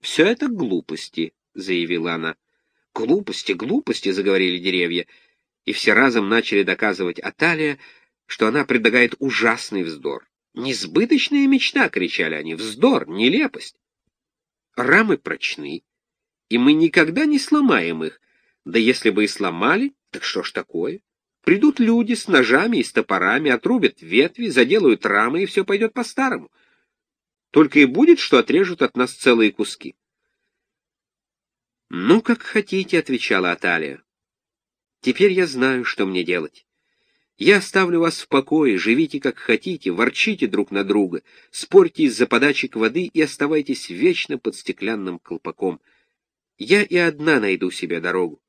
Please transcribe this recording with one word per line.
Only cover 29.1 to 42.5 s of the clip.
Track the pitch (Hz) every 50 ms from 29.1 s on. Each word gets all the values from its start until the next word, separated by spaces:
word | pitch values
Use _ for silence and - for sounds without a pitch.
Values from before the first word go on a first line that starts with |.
| -
целые | - - 135 120 117 110 107 -
куски". | - 107 - - - - - - _ _ _ _ _ _ _ _ _ _ _ _ _ _ _ _ _ _ _ _ _ _ _ _ _ _ _ _ _ _ _ _ _ _ _ _ _ _ _
"Ну, | - 90 92 113 175 226
как | - - 233 233 -
хотите", — | - - 220 202 - - 190 185 190 - 170
отвечала | - - 135 120 - - 107 95 92 90 87
Аталия. | - - 90 87 82 80 71 69 - _ _ _ _ _ _ _ _ _ _ _ _ _ _ _ _ _ _ _ _
"Теперь | - 127 127 - 185 208 185
я | 185 180
знаю, | 160 135 127 123 135 135 127 120
что | - - - 104
мне | 95 95 90 87
делать. | 82 87 87 80 73 _ _ _ _ _ _ _ _ _ _ _ _ _ _ _ _ _ _
Я | 101 156 208 196
оставлю | 190 - - 196 190 175 175 170
вас | 165 165 156 -
в | - _
покое, | - 139 135 - 151 160 151 131 101 92
живите | - 110 117 139 160 143 - 143
как | - 139 113 -
хотите, | - - 147 147 - 185 185 147 - 95 87
ворчите | 87 117 123 - - - 220 214 185 - 107
друг | 95 98 101 -
на | 101 101 98
друга, | 95 101 104 101 90 85 - _ _ _ _ _ _
спорьте | _ - - - - 196 185 170 _ - 160
из-за | 139 107 104 123
подачек | - - 117 131 147